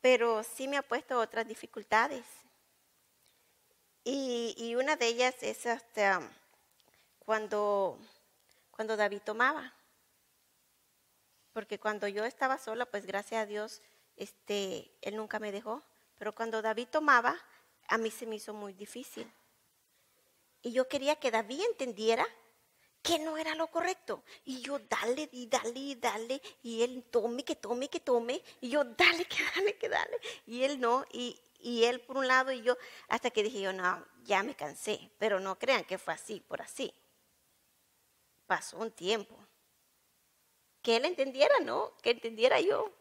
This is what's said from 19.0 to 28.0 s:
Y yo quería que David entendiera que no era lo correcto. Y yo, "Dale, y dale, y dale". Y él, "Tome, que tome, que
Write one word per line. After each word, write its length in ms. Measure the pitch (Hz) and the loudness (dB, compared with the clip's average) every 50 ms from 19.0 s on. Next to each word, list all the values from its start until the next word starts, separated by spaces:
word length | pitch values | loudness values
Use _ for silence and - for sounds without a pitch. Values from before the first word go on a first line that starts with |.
| 269 - - - 233 - _ _ _ _ _ _ _ _ _ _ _ _ _ _ _ _ _ _ _ _ _ _ _ _ _ _ - | -14 -14 -14 -14 -14 -14 _ _ _ _ _ _ _ _ _ _ _ _ _ _ _ _ _ _ _ _ _ _ _ _ _ _ -10
Y 80 | 233 | -4
yo 160 | 226 254 254 | 0 0 0
quería 300 | 254 - 285 269 277 302 | 0 0 -2 2 2 0
que 160 | 302 - 262 220 | 2 0 0 0
David 300 | 220 226 202 254 294 392 | 0 0 0 -4 -2 0
entendiera 640 | 480 453 - 277 247 220 180 214 220 226 - - - - - _ _ _ _ _ _ _ _ _ _ _ _ _ | -2 0 -2 -4 -6 -4 0 2 2 4 4 2 -2 -4 -12 _ _ _ _ _ _ _ _ _ _ _ _ _
que 140 | - 339 320 | 0 0 0
no 160 | 311 320 311 | 0 -2 -4
era 180 | 311 320 311 311 | -4 -4 -4 -2
lo 140 | 320 330 320 | -2 -2 -2
correcto. 560 | - 330 349 349 381 - _ - 196 - _ - - - _ | 0 0 0 0 -2 -2 _ -8 -8 -8 _ -20 -20 -18 _
Y 160 | - 262 254 240 | -10 -10 -8 -6
yo, 180 | 269 285 285 | -6 -6 -6
"Dale, 480 | 208 - - - - 220 247 269 302 294 | -4 -4 -4 -2 0 0 0 -2 -2 -8
y 160 | - 247 247 | -8 -14 -6
dale, 320 | 220 254 240 - 226 240 262 | 0 0 0 0 0 -6 -6
y 160 | 277 277 277 | -8 -8 -8
dale". 480 | 233 - 233 202 214 226 233 262 285 - - - _ _ | -2 -2 -2 -2 -2 -4 -6 -6 -8 -8 -14 -20 _ _
Y 180 | 240 233 226 233 | -8 0 0 0
él, 220 | 247 254 254 240 _ | 0 0 -8 -14 _
"Tome, 360 | - 196 196 240 233 247 - | 0 0 0 2 -2 -4 -4
que 100 | - 311 | -4 -6
tome, 340 | - - 202 240 240 262 285 | -6 -4 -6 -4 -4 -4 -4
que 120 | - - | -6 -6